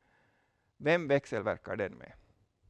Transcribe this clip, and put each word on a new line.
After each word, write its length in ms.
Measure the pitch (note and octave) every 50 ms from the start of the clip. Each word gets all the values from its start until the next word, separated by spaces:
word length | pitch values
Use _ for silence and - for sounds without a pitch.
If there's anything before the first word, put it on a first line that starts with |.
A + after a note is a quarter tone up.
| _ _ _ _ _ _ _ _ _ _ _ _ _ _ _ -
Vem 300 | C#3+ D3 E3 F3 E3+ C#3
växelverkar 680 | C#3 C#3 - - C3 A2 G2 G#2+ F2+ - - G2 F#2+
den 180 | A2 G2+ F#2 -
med? 200 | B1 B1 - - - _ _ _ _ _ _ _ _ _ -